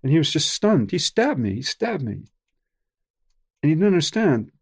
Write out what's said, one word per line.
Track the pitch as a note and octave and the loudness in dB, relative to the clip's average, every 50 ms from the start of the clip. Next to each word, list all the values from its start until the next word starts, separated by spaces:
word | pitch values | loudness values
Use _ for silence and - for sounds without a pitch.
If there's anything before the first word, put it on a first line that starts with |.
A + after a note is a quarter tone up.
And | - C3 | 0 2
he | D3 | 2
was | E3 D3 - | 2 2 2
just | - D#3+ - - | 0 -2 -2 -2
stunned. | - - - G#3 A3 D3 G#2+ G2 | -4 0 2 2 4 2 2 0
"He | - | -2
stabbed | F3+ - - _ - A#3 C#4+ C#4+ C#3 | -4 -4 -2 _ 0 0 0 0 -2
me, | A#2 G2+ F#2+ | -2 -4 -4
he | A#2 | -4
stabbed | C3+ - - _ G#3+ A#3 A3 E3+ C3 | -6 -8 -6 _ -4 -4 -4 -4 -6
me." | A2 G#2 | -6 -8
And | G2 - _ _ _ _ _ _ _ _ _ _ _ _ _ _ _ _ _ _ _ _ _ _ _ _ _ _ _ | -10 -12 _ _ _ _ _ _ _ _ _ _ _ _ _ _ _ _ _ _ _ _ _ _ _ _ _ _ _
he | - D3 | 0 2
didn't | D#3+ D#3 G3 | 2 4 2
understand | G#3 F#3+ F3 D3+ - - A3 A3+ F3+ C3 A2+ A2 - _ _ | 2 2 2 0 0 -2 0 2 2 2 0 -2 -8 _ _